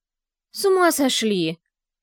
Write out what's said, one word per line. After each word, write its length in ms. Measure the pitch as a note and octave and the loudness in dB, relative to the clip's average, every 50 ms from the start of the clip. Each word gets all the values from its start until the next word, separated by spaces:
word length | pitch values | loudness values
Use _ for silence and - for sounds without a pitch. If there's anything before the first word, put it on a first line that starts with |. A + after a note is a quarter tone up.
| _ _ _ _ _ _ _ _ _ _ | _ _ _ _ _ _ _ _ _ _
"С 120 | - - G4+ | -8 -2 0
ума 280 | G4 F#4+ F4+ F4+ E4 | 2 2 4 2 2
сошли!" 680 | - - C#4+ B3+ - - A3+ G#3+ G3+ F3+ D#3+ D#3+ E3+ - _ _ _ _ _ _ _ _ | 2 2 0 -2 0 -2 -2 -2 0 0 -2 -2 -4 -8 _ _ _ _ _ _ _ _